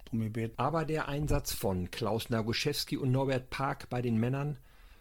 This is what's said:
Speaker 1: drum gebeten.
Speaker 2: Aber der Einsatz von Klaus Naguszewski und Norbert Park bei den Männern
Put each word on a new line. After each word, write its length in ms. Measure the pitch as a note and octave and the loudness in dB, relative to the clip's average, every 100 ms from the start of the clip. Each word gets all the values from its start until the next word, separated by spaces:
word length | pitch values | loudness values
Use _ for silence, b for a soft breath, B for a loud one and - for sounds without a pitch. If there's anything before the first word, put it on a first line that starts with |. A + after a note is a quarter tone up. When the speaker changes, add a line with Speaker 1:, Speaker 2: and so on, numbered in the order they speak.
| - | -4
Speaker 1:
drum 140 | A2+ | -2
gebeten. 340 | A2 A2 A2+ - | -2 -2 -4 -2
Speaker 2:
Aber 300 | B2+ D#3+ D#3 | 0 0 0
der 200 | D#3 - | -2 -2
Einsatz 460 | C#3+ D3 - - | -2 2 2 2
von 380 | - G#2+ F#2 F2+ | -2 0 0 -2
Klaus 400 | - G#2+ A2+ - | -2 0 0 0
Naguszewski 680 | A#2 A2 A2+ D3 C#3+ - D3 | 0 2 0 0 -2 -2 0
und 160 | C3+ | 2
Norbert 380 | C3 C3+ C3 B2+ | 4 4 0 -2
Park 400 | - C3+ C#3 - | -2 -2 -2 -4
bei 100 | B2 | -2
den 180 | B2 A2 | 2 2
Männern 400 | A#2 C3+ C#3+ D3 b b b b | 2 0 -2 -6 b b b b